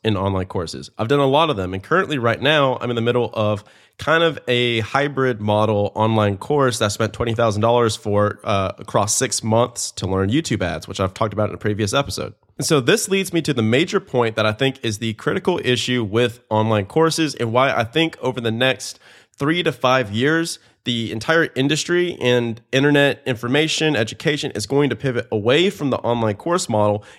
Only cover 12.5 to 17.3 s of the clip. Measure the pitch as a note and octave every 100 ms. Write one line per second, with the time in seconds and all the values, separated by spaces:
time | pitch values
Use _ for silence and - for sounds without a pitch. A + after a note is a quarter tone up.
12.5 | - D3 D#3 B2 G#3 - G3 F#3 E3+ D#3
13.5 | C3 A2 B2 F3 G3+ - B2+ A#2 A2 G#2+
14.5 | G#2+ C3+ C3 A#2 G#2 A2+ G#2+ - G3 F#3+
15.5 | F3 - B2 - B2+ G#2+ A2 A#2+ A#2 -
16.5 | G#2+ A2 G#2+ G2 - D#3+ D#3 D#3